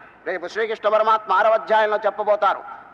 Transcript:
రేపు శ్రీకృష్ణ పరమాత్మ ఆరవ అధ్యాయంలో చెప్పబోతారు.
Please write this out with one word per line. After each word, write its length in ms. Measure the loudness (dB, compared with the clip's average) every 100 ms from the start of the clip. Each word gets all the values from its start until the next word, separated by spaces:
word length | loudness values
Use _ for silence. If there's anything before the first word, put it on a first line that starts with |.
| -20 -14 -8
రేపు 220 | -8 -6
శ్రీకృష్ణ 420 | -6 -4 -2 0
పరమాత్మ 440 | 2 2 0 2
ఆరవ 180 | 2 2
అధ్యాయంలో 460 | 2 2 2 2 0
చెప్పబోతారు. 640 | -2 -2 0 0 0 -2 -8 -18 -6